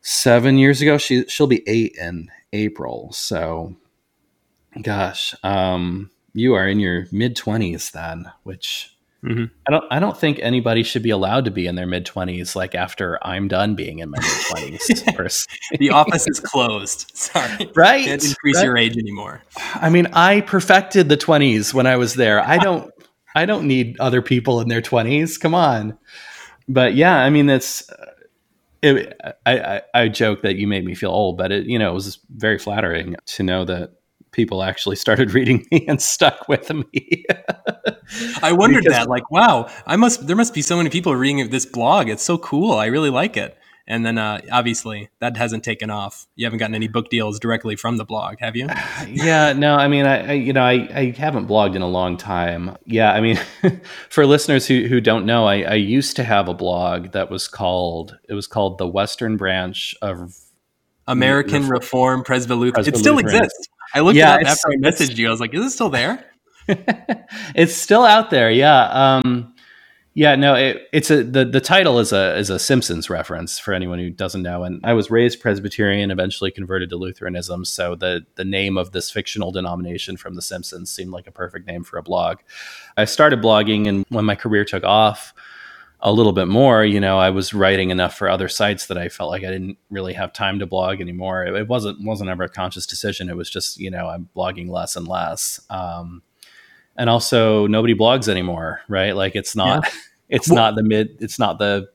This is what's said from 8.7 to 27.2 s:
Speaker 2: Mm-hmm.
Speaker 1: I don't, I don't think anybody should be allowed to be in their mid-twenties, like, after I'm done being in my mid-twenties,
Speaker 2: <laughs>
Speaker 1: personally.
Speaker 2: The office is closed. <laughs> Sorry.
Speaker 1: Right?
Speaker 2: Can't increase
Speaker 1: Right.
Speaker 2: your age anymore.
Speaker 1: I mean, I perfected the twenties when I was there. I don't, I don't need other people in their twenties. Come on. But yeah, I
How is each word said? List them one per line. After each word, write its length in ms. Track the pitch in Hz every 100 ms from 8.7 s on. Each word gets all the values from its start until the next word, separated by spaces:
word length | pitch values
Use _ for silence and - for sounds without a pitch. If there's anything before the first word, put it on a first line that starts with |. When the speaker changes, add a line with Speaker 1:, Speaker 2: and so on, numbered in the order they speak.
| - - _ _ _
Speaker 2:
Mm-hmm. 200 | - 120 117 _ -
Speaker 1:
I 20 |
don't, 140 | 151 -
I 120 | 131
don't 180 | 202 -
think 220 | 156 143
anybody 400 | 117 123 117 113
should 220 | 113 123
be 60 | 113
allowed 340 | 104 95 120
to 80 | 120
be 160 | 92 87
in 80 | 90
their 100 | 90
mid-twenties, 720 | 90 87 - 92 90 90 98
like, 180 | 92
after 500 | 90 90 - 92 85
I'm 220 | - 90 98
done 300 | 92 104 101
being 240 | - 78
in 100 | 82
my 80 | 71
mid-twenties, 840 | - - - - - 80 - 233 -
Speaker 2:
<laughs> 60 |
Speaker 1:
personally. 640 | - 87 - - - - 147
Speaker 2:
The 120 | 143
office 360 | 135 151 170 165
is 140 | 139
closed. 680 | - 139 120 107 98 - -
<laughs> 40 | -
Sorry. 540 | - 170 123 208 196 -
Speaker 1:
Right? 280 | 180 277
Speaker 2:
Can't 200 | 254 143
increase 320 | 143 139 143 165
Speaker 1:
Right. 80 |
Speaker 2:
your 120 | 190 123
age 200 | 113 113
anymore. 440 | 110 101 104 - _ - - -
Speaker 1:
I 140 | 165
mean, 180 | 175 175
I 320 | 165 180 202
perfected 680 | 202 190 180 190 190 202 156
the 80 | 147
twenties 560 | - 151 139 110 104
when 140 | 135 127
I 120 | 127
was 160 | 120
there. 260 | 120 117 104
I 180 | - 165
don't, 340 | 190 165 - _ _ _ _ 151
I 100 | 180
don't 220 | 214 147
need 280 | 131 117 120
other 220 | 131 127
people 380 | 120 127 117 120
in 60 | 113
their 160 | 113
twenties. 560 | 113 120 113 147 160 -
Come 160 | 170
on. 420 | 170 160 117 107 110 _ - - - - _ -
But 280 | 131 127 117
yeah, 200 | 170
I 120 | 165